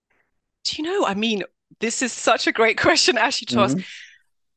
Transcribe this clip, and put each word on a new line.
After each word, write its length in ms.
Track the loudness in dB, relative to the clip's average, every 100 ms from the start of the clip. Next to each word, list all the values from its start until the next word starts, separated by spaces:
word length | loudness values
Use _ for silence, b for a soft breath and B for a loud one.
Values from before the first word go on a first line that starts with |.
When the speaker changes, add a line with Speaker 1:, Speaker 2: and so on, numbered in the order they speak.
| _ _ _ _ _ _ -8
Speaker 1:
Do 160 | -6
you 20 | -4
know, 180 | -2 -2
I 80 | 0
mean, 280 | -2 -2 -6 _ _ -6
this 220 | -6 -2
is 100 | -4
such 340 | -2 0 2 2
a 40 |
great 260 | 2 2 2
<laughs> 80 | 2
question, 300 | 4 2 2
Ashutosh. 560 | 0 -2 -2 2 2
Speaker 2:
Mm-hmm. 80 | 0 B B B B B _ _